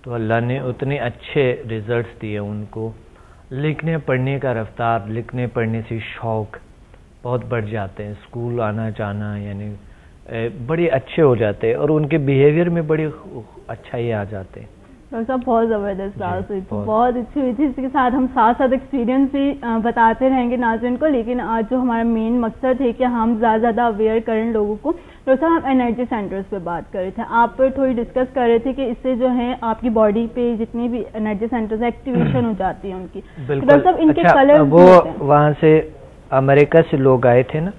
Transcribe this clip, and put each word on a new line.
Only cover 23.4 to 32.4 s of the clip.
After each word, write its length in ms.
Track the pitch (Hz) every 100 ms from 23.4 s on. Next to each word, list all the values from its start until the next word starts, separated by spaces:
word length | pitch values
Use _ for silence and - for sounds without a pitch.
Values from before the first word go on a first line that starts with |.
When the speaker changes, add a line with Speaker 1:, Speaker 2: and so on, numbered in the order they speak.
| 226 220
Speaker 2:
से 40 |
ज़्यादा 280 | 233 220 240
aware 320 | 208 220 220
करें 340 | 226 220 226
लोगों 220 | 214 208 214
को। 160 | 285
डॉक्टर 440 | 349 - - - 262
साहब, 300 | 320 330 269
हम 60 |
energy 340 | 262 240 233 247
centers 400 | 233 196 196 190
पे 140 | 202
बात 260 | 170 170 -
कर 60 | 208
रहे 120 | 185
थे, 100 | 190
आप 360 | 226 233 233 - 262 269
थोड़ी 160 | 269
discuss 340 | 240 226 254 254 262
कर 120 | 233
रहे 120 | 233
थे 140 | 247
कि 120 | 262 262
इससे 300 | 240 254 247
जो 120 | 254
है 320 | 247 240 254
आपकी 260 | 233 220 240
body 380 | 226 214 208 233
पे 300 | 247 240 226
जितनी 300 | 226 233 240
भी 180 | 240 - 220
energy 320 | 214 208 226
centers 340 | 240 220 214
एक्टिवेशन 640 | 240 233 269 240 147 254